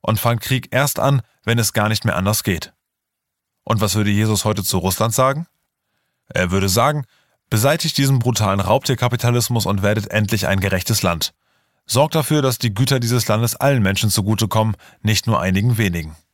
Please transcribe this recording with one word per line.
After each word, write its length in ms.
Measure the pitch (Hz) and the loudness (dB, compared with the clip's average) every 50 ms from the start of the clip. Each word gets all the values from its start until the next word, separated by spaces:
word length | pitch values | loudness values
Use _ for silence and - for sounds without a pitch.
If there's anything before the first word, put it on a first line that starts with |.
Und 180 | - - 110 104 | -2 -2 -2 0
fangt 220 | - 120 117 110 | 0 0 0 0
Krieg 260 | - - 131 127 - - | -2 -2 -2 -2 -2 -2
erst 260 | - 127 143 143 - - | 0 0 0 0 -2 0
an, 240 | - 135 143 127 - _ _ _ _ | 0 2 2 0 -2 _ _ _ _
wenn 140 | 107 117 117 | 0 0 0
es 140 | 110 - | 0 0
gar 160 | - 110 104 107 | 0 0 0 0
nicht 160 | 110 - - | 0 0 -2
mehr 120 | 110 - | -2 -2
anders 260 | - 95 101 107 - | 0 0 0 -2 0
geht.“ 320 | - 107 92 80 - - _ _ _ _ _ _ _ _ _ _ _ _ _ _ _ _ _ _ _ | 0 -2 -2 -2 -4 -12 _ _ _ _ _ _ _ _ _ _ _ _ _ _ _ _ _ _ _
Und 160 | - 113 104 | -2 0 0
was 140 | 107 101 95 | 0 0 0
würde 160 | 107 104 104 | 0 0 2
Jesus 340 | 101 101 110 110 110 101 - | 2 2 2 2 0 0 0
heute 180 | 110 107 104 | -2 -2 -2
zu 160 | 92 - - 92 | -4 -2 -2 0
Russland 360 | 85 95 92 - 110 117 113 | 0 0 0 0 -2 0 2
sagen? 320 | - 131 135 139 151 170 _ _ _ _ _ _ _ _ _ _ _ _ _ _ _ _ _ | 2 0 0 0 -4 -8 _ _ _ _ _ _ _ _ _ _ _ _ _ _ _ _ _
Er 220 | - - 90 87 | -2 -2 0 0
würde 180 | 90 98 95 98 | 0 0 0 2
sagen: 380 | 92 113 120 147 151 151 131 _ _ _ _ _ _ _ _ _ | 2 2 2 2 0 -2 -6 _ _ _ _ _ _ _ _ _
„Beseitigt 480 | 120 107 110 139 156 165 - 160 - | 0 2 2 2 2 0 -2 -2 0
diesen 220 | - 139 135 139 127 | 0 2 4 2 2
brutalen 420 | - 123 117 - 110 95 98 101 | 2 0 0 0 0 0 0 0
Raubtierkapitalismus 1040 | 95 90 107 110 - - 127 - 123 123 120 - - 120 120 120 113 - 120 117 101 | 2 2 2 2 2 -2 -2 0 0 0 0 0 0 0 0 0 0 0 -2 -2 0
und 180 | - 101 95 | -2 -2 0
werdet 260 | 95 101 110 110 101 - | 0 0 0 0 -2 -2
endlich 400 | - 107 107 98 117 101 - - | -2 -2 0 0 -2 -2 0 0
ein 120 | 98 98 | 0 0
gerechtes 420 | 95 98 92 92 - - 113 - | 0 0 -2 -2 -2 -2 -2 0
Land. 300 | - 90 85 80 - - _ _ _ _ _ _ _ _ _ _ _ | 0 0 -2 -2 -4 -8 _ _ _ _ _ _ _ _ _ _ _
Sorgt 280 | - - 127 147 156 - | -2 0 0 0 2 0
dafür, 280 | 160 143 - 156 151 | -2 0 0 0 2
dass 160 | 135 135 120 - | 2 0 -2 0
die 160 | - 117 98 | -2 -4 0
Güter 260 | 98 135 127 139 127 | 0 0 0 0 -2
dieses 260 | 117 117 123 123 110 - | 0 0 -2 -2 0 0
Landes 280 | 107 110 117 117 - | 0 0 0 -2 -2
allen 260 | - - 139 139 123 | 0 0 2 2 4
Menschen 280 | 101 110 101 - - 104 | 2 2 2 2 0 0
zugutekommen, 640 | - 110 95 104 110 98 110 95 - 110 110 110 101 - - - - _ | 0 0 0 0 0 0 0 0 0 0 0 0 -2 -6 -12 -20 -20 _
nicht 240 | - 107 110 - - | -2 0 0 0 0
nur 140 | 113 113 - | 0 -2 0
einigen 380 | 87 95 92 98 104 123 120 113 | 0 0 0 2 2 2 2 2
wenigen.“ 380 | 113 95 85 85 78 78 80 - _ _ | 0 0 -2 -4 -8 -8 -16 -20 _ _